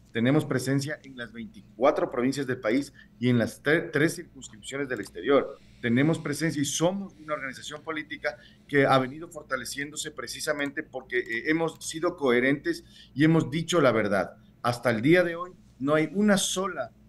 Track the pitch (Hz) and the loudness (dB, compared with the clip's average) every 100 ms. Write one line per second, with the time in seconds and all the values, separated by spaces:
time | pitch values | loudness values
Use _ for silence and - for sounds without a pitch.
0 | _ 117 120 147 147 127 131 139 139 151 | _ -2 2 2 0 -4 -2 -2 -4 -10
1 | 135 127 113 117 107 - - - 131 190 | -14 -16 -14 -14 -16 -16 -20 2 2 4
2 | 175 127 127 139 131 127 107 127 143 - | 0 0 0 -2 -4 -2 2 0 0 -10
3 | - _ 123 120 107 - 143 165 170 143 | -20 _ 2 4 2 -2 2 2 2 0
4 | 156 - 160 135 - 107 - 135 139 117 | 0 -2 -12 -20 -20 -20 -12 -8 -6 -6
5 | 95 90 101 139 - - - - 120 120 | -8 -8 2 2 2 -8 -20 -6 0 2
6 | 151 160 - 143 160 143 139 - 165 196 | 2 0 -4 -2 -2 -2 -4 0 0 -2
7 | 190 - 156 147 135 123 - 147 156 156 | -8 -14 -10 -8 -8 -12 -14 -14 -10 -10
8 | 147 147 147 - - - - 143 135 135 | -8 -8 -8 -8 -18 -20 -2 2 4 4
9 | 127 147 170 151 - 131 117 139 147 151 | 2 -8 -14 -16 -8 -8 -6 -10 -10 -8
10 | 156 139 120 135 143 147 139 156 - 131 | -10 -10 -12 -8 -6 -4 -4 -6 -8 -12
11 | 123 123 123 113 135 160 165 - - 160 | -4 -4 -2 -6 -2 0 -2 -4 -12 -2
12 | 170 - 143 120 135 143 170 165 - - | -2 2 4 4 4 2 -2 -6 -8 -20
13 | - 127 156 165 135 151 165 175 135 110 | -12 2 6 6 2 -4 0 4 4 4
14 | 101 98 85 - - _ 117 123 127 110 | 2 0 0 -6 -20 _ -4 0 0 2
15 | 127 180 175 170 180 - - _ 135 156 | 4 4 4 -4 -12 -16 -20 _ 0 2
16 | 156 185 214 190 - 185 190 160 120 - | 2 2 4 4 2 -4 -4 -6 -10 -12